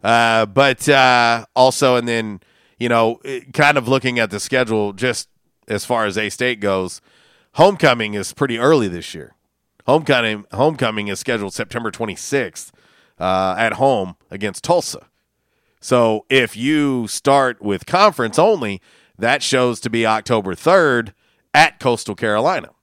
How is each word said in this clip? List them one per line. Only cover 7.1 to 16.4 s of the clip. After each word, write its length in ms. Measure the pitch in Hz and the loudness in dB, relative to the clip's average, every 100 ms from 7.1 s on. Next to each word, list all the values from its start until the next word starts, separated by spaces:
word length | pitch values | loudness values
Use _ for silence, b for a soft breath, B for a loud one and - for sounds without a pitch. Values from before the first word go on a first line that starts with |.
| b b b b | b b b b
homecoming 600 | - 180 196 151 120 107 | 4 4 4 2 2 -2
is 200 | 104 95 | -6 -8
pretty 240 | - 139 117 | -4 -4 0
early 300 | 127 156 104 | 2 2 0
this 280 | 87 80 82 | -6 -12 -16
year. 200 | 64 _ _ _ _ _ - | -18 _ _ _ _ _ 0
Homecoming, 600 | 147 156 131 117 107 104 | 0 2 0 0 -4 -10
homecoming 560 | 101 143 151 120 107 104 | -2 -2 0 -4 -4 -6
is 120 | 98 | -6
scheduled 340 | - 117 101 | -4 -4 -6
September 360 | - 110 120 113 | -8 -8 -8 -8
twenty-sixth, 840 | - 113 87 - 143 104 - - b b b b b | -8 -8 -8 -4 -4 -4 -10 -20 b b b b b
uh, 380 | 90 92 95 92 | -2 0 -2 0
at 160 | 113 | -2
home 420 | 104 135 120 92 87 _ | 0 0 0 -4 -10 _
against 340 | 101 104 92 | -8 -8 -8
Tulsa. 440 | - - - - _ _ _ _ _ _ _ _ | 0 0 0 -12 _ _ _ _ _ _ _ _
So 460 | - 127 117 107 - | -2 2 2 0 0
if 280 | 135 | 0